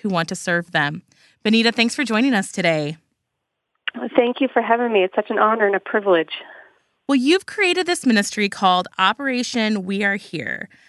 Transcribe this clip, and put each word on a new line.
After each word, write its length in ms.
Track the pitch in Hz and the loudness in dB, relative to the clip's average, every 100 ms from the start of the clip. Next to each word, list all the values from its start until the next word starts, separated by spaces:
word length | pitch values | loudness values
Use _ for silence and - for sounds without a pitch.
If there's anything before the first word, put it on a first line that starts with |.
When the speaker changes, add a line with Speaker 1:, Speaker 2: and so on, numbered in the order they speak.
Speaker 1:
who 60 | 208 | -4
want 200 | 180 165 | -2 -2
to 80 | 185 | -4
serve 340 | - 175 170 | -2 -2 -2
them. 320 | 160 143 165 - _ _ _ | -2 -2 -4 -12 _ _ _
Benita, 300 | 214 226 226 | 2 4 4
thanks 220 | 226 233 - | 2 0 0
for 80 | |
joining 300 | 254 220 269 | -2 2 2
us 180 | 220 185 | 0 -2
today. 440 | - 175 156 147 160 _ _ _ _ _ _ _ _ - 247 240 - | -2 0 0 -2 -8 _ _ _ _ _ _ _ _ -14 -10 -6 -2
Speaker 2:
Thank 240 | 240 247 | 0 0
you 80 | 262 | -2
for 100 | - | 0
having 300 | 220 233 240 | 0 0 0
me. 100 | 214 | 0
It's 120 | 185 | 0
such 160 | - 208 | -2 -4
an 80 | 214 | 0
honor 260 | 214 226 202 | 2 2 2
and 80 | |
a 60 | 202 | 0
privilege. 500 | - 220 202 170 156 - - - - _ _ _ - | -2 -2 2 2 0 -8 -14 -20 -20 _ _ _ -2
Speaker 1:
Well, 80 | 277 | 0
you've 300 | 262 370 - | 4 2 0
created 400 | - 370 349 349 | -2 0 0 0
this 200 | 349 262 | -2 2
ministry 420 | 214 202 - 202 | 2 2 -2 -4
called 380 | - 190 180 180 - | 0 2 2 0 0
Operation 880 | 190 233 277 247 240 240 214 214 | 0 0 -2 -2 -2 -2 0 -2
We 200 | 185 196 | -2 -2
Are 120 | 202 196 | -2 -2
Here. 520 | - 160 - 62 - _ | -6 -10 -8 -8 -12 _